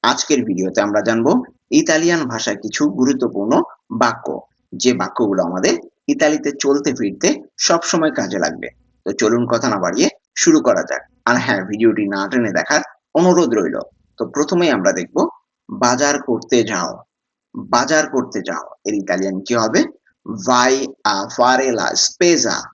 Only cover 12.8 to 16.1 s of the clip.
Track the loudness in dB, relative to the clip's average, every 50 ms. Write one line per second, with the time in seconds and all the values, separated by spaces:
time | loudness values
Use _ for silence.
12.8 | 0 -4 -16 _ _ _ _ 2 4 4 4 4 2 2 2 0 0 0 -4 -6
13.8 | -8 -10 _ _ _ _ _ -10 -8 -6 -2 -4 -2 0 0 2 2 2 2 2
14.8 | 2 0 0 0 -6 -4 _ -2 -2 -2 -4 -14 _ _ _ _ _ -14 -4 -2
15.8 | 0 0 2 2 0 0